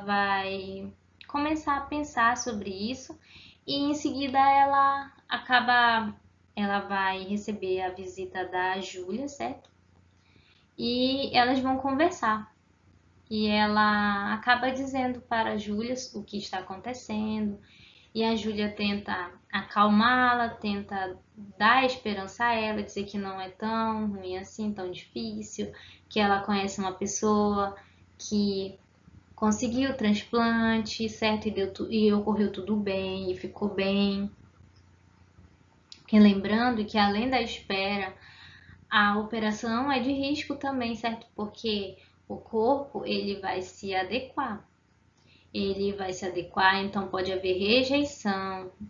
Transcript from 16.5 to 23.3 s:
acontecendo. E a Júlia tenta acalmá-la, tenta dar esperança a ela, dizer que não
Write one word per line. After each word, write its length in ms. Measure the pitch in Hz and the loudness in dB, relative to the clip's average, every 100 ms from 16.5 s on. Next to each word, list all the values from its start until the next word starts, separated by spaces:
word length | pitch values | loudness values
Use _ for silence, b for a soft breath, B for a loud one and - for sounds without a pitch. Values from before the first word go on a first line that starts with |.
| 190 | -8
acontecendo. 1000 | 185 190 233 247 - 214 214 220 208 202 B B B B B | -8 -10 -10 -10 -6 -4 -2 -2 -4 -6 B B B B B
E 120 | 220 | -2
a 100 | 226 | 0
Júlia 380 | 226 214 208 208 | 0 -2 -2 -2
tenta 580 | 208 208 202 202 190 180 - - | -2 -2 -2 -4 -6 -6 -12 -8
acalmá-la, 960 | 202 202 - 208 208 226 254 254 240 233 | -6 -2 4 6 6 6 6 4 4 0
tenta 680 | 233 208 202 196 196 185 185 _ - 202 - | -4 -4 -4 -4 -6 -6 -8 _ -20 -12 2
dar 280 | 208 254 | 6 6
esperança 600 | 254 254 220 202 190 - 240 | 4 0 -4 -6 -6 -2 0
a 80 | |
ela, 280 | 226 214 214 | 2 0 -2
dizer 220 | 202 - | -4 -6
que 120 | 196 202 | -6 -6
não 240 | 196 | -6